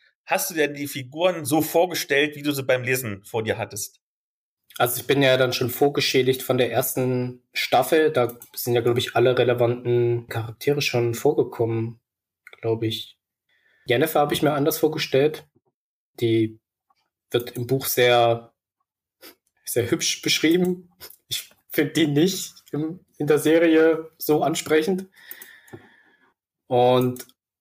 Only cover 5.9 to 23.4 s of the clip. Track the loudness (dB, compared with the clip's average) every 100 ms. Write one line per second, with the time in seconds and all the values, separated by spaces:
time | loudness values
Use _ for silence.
5.9 | 2 0 2 2 0 -2 0 0 0 -2
6.9 | -2 -2 -2 -4 -10 _ -8 0 0 4
7.9 | 2 2 2 -2 -4 -18 -10 -2 0 2
8.9 | 0 -2 0 2 2 0 2 0 0 0
9.9 | 0 2 -2 -4 -8 -8 -6 -2 -2 -2
10.9 | 0 -2 0 0 0 -2 -2 -2 -2 -4
11.9 | -10 _ _ _ _ _ -10 -4 -2 -4
12.9 | -6 -12 _ _ _ _ _ _ _ -2
13.9 | 0 2 2 0 2 0 2 0 0 -2
14.9 | -2 -2 2 2 -2 -16 _ _ _ _
15.9 | _ _ -4 0 0 0 -6 _ _ _
16.9 | _ _ _ _ -6 -4 -10 -4 -4 -2
17.9 | 2 4 6 4 2 -6 _ _ _ _
18.9 | _ _ _ -20 _ _ _ -6 -4 -2
19.9 | -2 -2 -4 -2 0 2 2 2 -2 -10
20.9 | _ -20 -20 _ -12 -12 _ _ -2 -2
21.9 | 0 0 2 0 0 -10 -16 _ -8 -8
22.9 | -10 _ _ 0 2